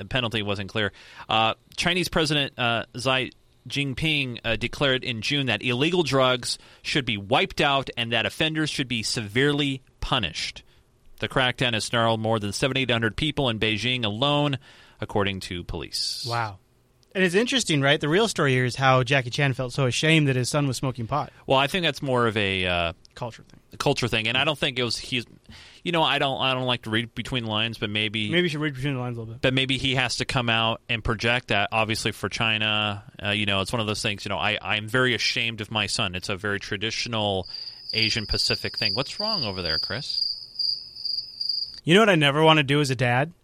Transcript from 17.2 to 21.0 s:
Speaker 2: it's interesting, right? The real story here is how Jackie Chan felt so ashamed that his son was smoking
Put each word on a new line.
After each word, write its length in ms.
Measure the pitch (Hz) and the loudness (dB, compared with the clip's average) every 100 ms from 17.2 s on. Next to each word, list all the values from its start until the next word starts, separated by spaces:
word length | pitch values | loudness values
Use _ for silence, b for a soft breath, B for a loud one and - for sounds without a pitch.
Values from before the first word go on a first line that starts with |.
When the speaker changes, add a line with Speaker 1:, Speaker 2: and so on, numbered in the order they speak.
Speaker 2:
it's 100 | 185 185 | 2 2
interesting, 460 | 247 269 - 151 | 2 0 0 2
right? 180 | 135 143 | 4 4
The 80 | 147 | 4
real 200 | 175 226 | 4 2
story 240 | - 143 | 2 2
here 120 | 127 127 | 2 0
is 100 | 123 | 2
how 260 | 135 131 | 4 6
Jackie 280 | 120 139 123 | 4 2 0
Chan 220 | 135 143 | 0 0
felt 200 | 123 127 | 0 -4
so 140 | 143 131 | 0 0
ashamed 400 | - 156 160 143 | 2 4 4 4
that 80 | 127 | 2
his 120 | 120 | 0
son 200 | 151 143 | 0 0
was 100 | 123 | -2
smoking 300 | 135 120 | -4 -4